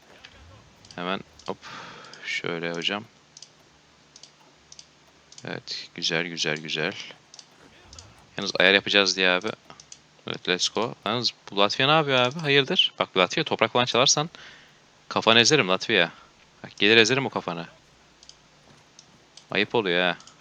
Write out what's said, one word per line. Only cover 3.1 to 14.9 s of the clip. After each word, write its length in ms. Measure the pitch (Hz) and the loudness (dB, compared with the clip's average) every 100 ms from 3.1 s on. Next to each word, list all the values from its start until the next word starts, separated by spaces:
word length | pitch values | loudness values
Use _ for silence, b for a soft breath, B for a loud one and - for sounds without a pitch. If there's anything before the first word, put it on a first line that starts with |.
| _ _ - - _ _ _ _ _ _ - - _ _ _ _ - - _ _ _ _ - - | _ _ -20 -20 _ _ _ _ _ _ -20 -20 _ _ _ _ -20 -20 _ _ _ _ -16 -12
Evet. 440 | 87 - - - - | -12 -10 -14 -14 -8
Güzel, 320 | 85 82 87 | -4 -2 -4
güzel, 300 | 82 80 78 | -4 -4 -4
güzel. 360 | 80 78 82 104 - - _ - - _ B B B B B B B - | -6 -6 -6 -6 -14 -20 _ -20 -20 _ B B B B B B B -10
Yalnız 140 | 101 - | -6 2
ayar 140 | 90 | 4
yapacağız 440 | 98 - 101 95 92 | 4 4 2 2 0
diye 120 | 92 | 0
abi. 200 | 90 107 - - - - - _ _ - | 0 -2 -10 -14 -20 -20 -20 _ _ -12
Evet, 200 | 82 - | -10 -4
let's 200 | 90 - | -2 -2
go. 240 | - 117 139 101 | -4 -6 -6 -6
Yalnız 260 | 117 113 - - | -4 -4 -8 -8
bu 60 | 98 | 0
Latvia 300 | 101 - 135 | 0 2 2
ne 40 | |
yapıyor 260 | 156 143 131 | 2 2 0
abi? 220 | 123 151 | 0 -2
Hayırdır? 540 | 151 143 135 185 - - | 0 2 2 0 0 0
Bak, 180 | 95 95 | -2 2
Latvia, 260 | 90 - | 0 0
toprak 280 | 160 101 113 | -2 0 0
falan 140 | 123 123 | 2 0
çalarsan 440 | 113 131 - 160 - B B B B _ | 2 2 2 -2 -8 B B B B _